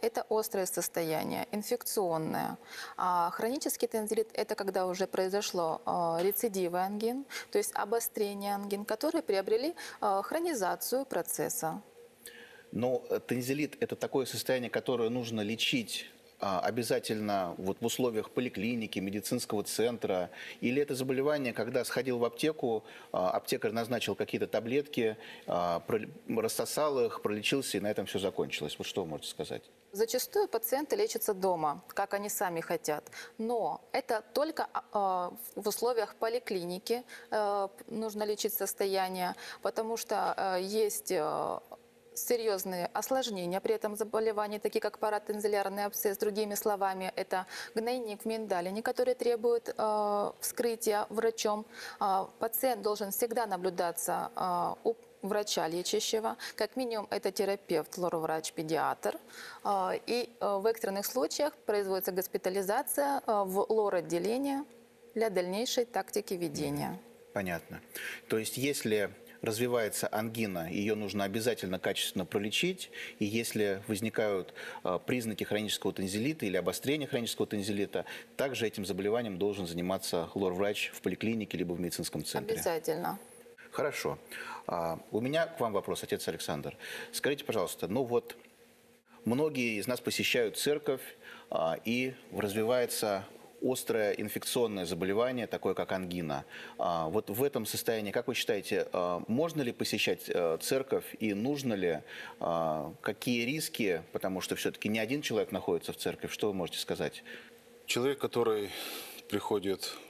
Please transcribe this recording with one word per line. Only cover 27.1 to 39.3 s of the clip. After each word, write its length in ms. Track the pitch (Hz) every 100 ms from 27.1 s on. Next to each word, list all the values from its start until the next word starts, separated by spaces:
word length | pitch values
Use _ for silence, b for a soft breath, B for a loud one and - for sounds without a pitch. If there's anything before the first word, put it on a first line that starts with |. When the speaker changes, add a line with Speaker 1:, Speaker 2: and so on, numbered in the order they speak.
| -
Speaker 2:
пролечился, 560 | - 107 107 139 - 98
и 20 |
на 100 | 101
этом 160 | 104 95
всё 140 | 98
закончилось? 580 | 95 - 71 - 76 -
Вот 100 | 92
что 160 | 104
вы 40 | 82
можете 220 | 73 -
сказать? 340 | - 73 - - - -
Speaker 1:
Зачастую 560 | 196 226 254 - 403 392
пациенты 480 | 226 - 277 302 202
лечатся 360 | 214 226 -
дома, 480 | 190 190 175 156 160 -
как 260 | - 196
они 140 | 202 208
сами 320 | - 190 165
хотят. 500 | - 170 - 151 - B B -
Но 420 | 226 233 165 175 -
это 280 | 262 - 220 -
только, 340 | 254 311 294 220
а, 100 | - -
а, 420 | 208 196 185 180 - - -
в 120 | 208
условиях 480 | 196 233 226 208 -
поликлиники, 880 | 226 240 - 190 175 180 - 233 247 B B
э, 360 | 214 208 202 196 - -
нужно 380 | 226 220 208 208
лечить 280 | 208 208
состояние, 800 | - 196 - 196 190 185 185 180